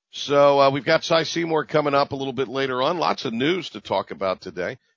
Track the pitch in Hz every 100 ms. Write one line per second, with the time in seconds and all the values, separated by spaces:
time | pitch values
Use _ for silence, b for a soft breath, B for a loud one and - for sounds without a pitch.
0 | _ - - 143 143 139 139 139 143 160
1 | - 165 156 170 165 156 - 151 147 139
2 | 143 139 135 123 117 135 135 127 139 175
3 | 156 196 127 113 139 180 147 104 - 98
4 | - 82 95 92 92 87 92 127 _